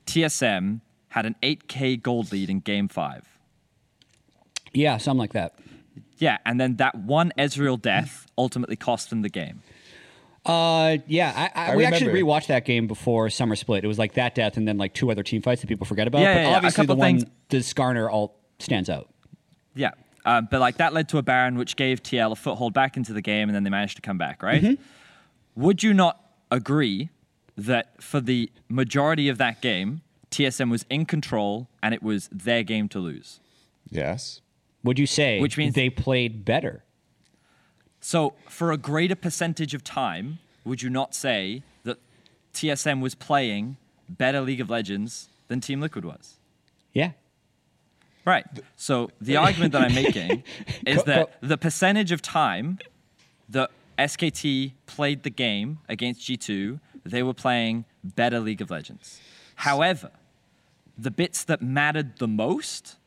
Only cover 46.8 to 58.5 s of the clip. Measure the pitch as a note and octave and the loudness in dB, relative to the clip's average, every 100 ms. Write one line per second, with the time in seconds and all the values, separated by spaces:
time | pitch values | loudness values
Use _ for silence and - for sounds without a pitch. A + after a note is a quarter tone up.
46.8 | _ - F3 - _ _ _ _ _ _ | _ -2 -2 -4 _ _ _ _ _ _
47.8 | _ _ _ _ - E3 - C#3 - - | _ _ _ _ 0 0 0 -16 -18 -10
48.8 | - B2+ A#2+ - G#2+ C#3+ F3+ E3+ E3 C#3 | -2 -2 -2 -8 0 4 4 4 2 4
49.8 | B2+ B2 C3+ G#2 E2+ D#3 - - - - | 4 4 2 0 -2 -4 -6 -16 -10 -6
50.8 | B2+ D3 D3 C3+ D#3+ - B2+ D#3 E3 - | 0 2 4 2 2 -4 -4 -2 -2 0
51.8 | F#3+ G#3 F#3+ E3+ - E3 C#3+ F#2 C3+ F#3+ | 2 2 0 -2 -2 0 0 0 -4 -8
52.8 | - _ _ _ _ _ - C3 C3 _ | -12 _ _ _ _ _ -6 -2 -2 _
53.8 | _ - C#3 - E3 - D3 C3 C3+ C3 | _ -2 -2 0 -4 -2 -2 -2 -2 -8
54.8 | - - C#3+ C#3+ C#3+ A2+ B2 G2+ A2 D#3 | -14 -2 -2 -2 -6 -2 -2 0 -4 -8
55.8 | - A2 B2 A#2+ - B2+ - G2 G2+ C#3+ | -10 -6 -6 -6 -8 -8 -4 -4 -4 -8
56.8 | _ - F2+ A#2+ B2+ B2 C3 A#2+ A2+ A2+ | _ -18 -6 -2 -2 -2 0 0 0 -4
57.8 | A2+ _ F#2+ G#2+ A#2+ A#2 A2 | -8 _ -10 -2 0 0 -4